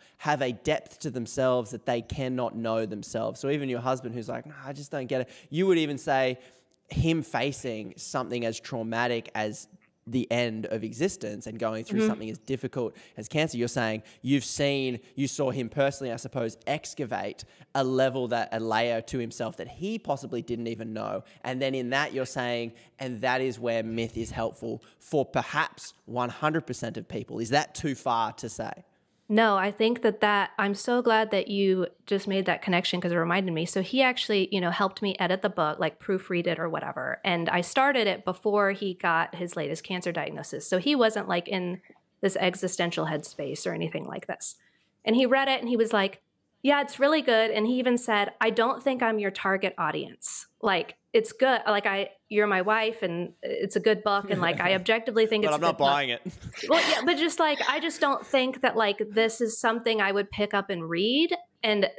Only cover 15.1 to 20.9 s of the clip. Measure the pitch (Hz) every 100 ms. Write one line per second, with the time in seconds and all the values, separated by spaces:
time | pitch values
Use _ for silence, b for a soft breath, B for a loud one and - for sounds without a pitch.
15.1 | - 139 - 135 127 117 147 139 - 131
16.1 | 113 135 131 113 - - 143 - - 120
17.1 | 104 101 - - b b 139 131 131 135
18.1 | 131 120 117 - 113 113 110 120 113 113
19.1 | 131 117 - 113 - 123 - 190 220 -
20.1 | 139 113 120 113 117 117 113 113